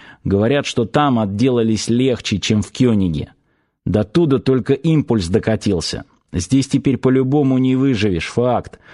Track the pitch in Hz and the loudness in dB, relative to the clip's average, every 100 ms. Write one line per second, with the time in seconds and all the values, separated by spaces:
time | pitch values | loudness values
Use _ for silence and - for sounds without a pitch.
0 | - - - 98 113 139 117 127 110 147 | -20 -10 -2 0 2 0 -2 -4 -2 0
1 | 143 117 104 101 131 120 113 107 - 120 | 0 0 -2 0 0 0 0 -2 -2 0
2 | 131 113 - 95 - 107 92 - 123 104 | 0 -2 -4 -4 0 -2 -2 0 2 2
3 | 92 73 67 _ _ _ _ _ - 104 | 0 -2 -8 _ _ _ _ _ -2 -2
4 | 107 175 160 131 - 131 - 139 165 156 | 0 0 2 2 2 0 0 0 2 0
5 | - 113 85 95 - 107 104 87 - - | 2 0 2 0 0 -2 0 -2 -4 -10
6 | - _ _ 90 - 135 131 139 139 120 | -12 _ _ -8 0 0 0 -2 0 0
7 | - 131 131 147 135 127 131 131 139 110 | 2 2 2 2 2 2 2 2 0 0
8 | 104 85 - - 123 110 - - - | 0 -2 -4 -2 0 0 -4 -20 -20